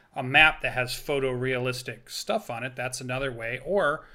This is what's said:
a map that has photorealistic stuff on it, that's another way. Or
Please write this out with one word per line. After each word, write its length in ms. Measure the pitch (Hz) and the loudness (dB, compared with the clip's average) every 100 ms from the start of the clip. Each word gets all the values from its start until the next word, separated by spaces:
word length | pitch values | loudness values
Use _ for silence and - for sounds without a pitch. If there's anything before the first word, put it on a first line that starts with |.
| _ - | _ -8
a 60 | |
map 380 | 127 147 156 - | 2 8 8 6
that 100 | 131 | -2
has 160 | 123 123 | 0 -2
photorealistic 1160 | - - 143 131 127 127 127 127 123 - 117 - | -2 -2 0 2 0 0 0 0 -2 -6 -12 -12
stuff 380 | - - - - | -10 -2 -4 -2
on 120 | 117 | -8
it, 120 | 127 123 | -8 -6
that's 240 | 123 127 | -6 -6
another 320 | 127 127 135 | -6 -2 -2
way. 280 | 117 113 131 | -4 -6 -6
Or 420 | 160 196 147 156 - | 0 2 2 0 -6